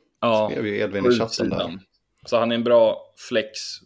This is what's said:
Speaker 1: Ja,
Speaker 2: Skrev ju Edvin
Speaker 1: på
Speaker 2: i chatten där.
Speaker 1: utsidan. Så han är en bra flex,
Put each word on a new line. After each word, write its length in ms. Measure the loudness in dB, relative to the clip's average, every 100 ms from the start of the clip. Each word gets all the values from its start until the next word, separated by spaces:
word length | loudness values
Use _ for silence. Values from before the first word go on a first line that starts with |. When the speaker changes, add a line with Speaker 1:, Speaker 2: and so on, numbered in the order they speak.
| _ _
Speaker 1:
Ja, 280 | 0 2 0
Speaker 2:
Skrev 140 | -2 -4
ju 120 | -2
Edvin 240 | -4 0
Speaker 1:
på 80 | 2
Speaker 2:
i 40 | 2
chatten 340 | 0 -2 -4
där. 60 | -2
Speaker 1:
utsidan. 220 | -6 -10 -18 _ _ _ -2
Så 120 | 0
han 140 | 0
är 40 | 0
en 80 |
bra 340 | 4 6 4 2 -8 _ -4
flex, 200 | -2 -2 -10 -12 -14